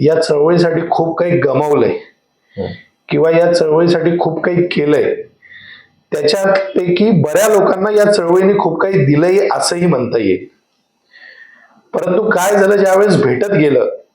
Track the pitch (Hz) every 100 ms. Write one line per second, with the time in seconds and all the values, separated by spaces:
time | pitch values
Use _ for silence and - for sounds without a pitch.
0 | 143 160 - 151 156 175 170 160 165 -
1 | 165 165 175 175 143 131 151 139 104 -
2 | - _ _ _ _ 98 92 - _ _
3 | - 147 160 165 175 175 156 156 175 175
4 | 175 170 165 160 175 175 175 151 147 143
5 | - - - _ - - - - _ _
6 | - 151 147 196 196 190 - - 175 180
7 | 214 170 151 175 214 - - 190 208 208
8 | 208 208 170 180 190 202 175 160 190 180
9 | 139 147 175 196 - 135 - 175 175 131
10 | 117 117 98 90 - _ _ _ _ _
11 | _ - - - - - _ _ _ -
12 | - - 214 175 190 202 196 202 196 190
13 | 208 156 135 123 202 156 151 131 104 -
14 | -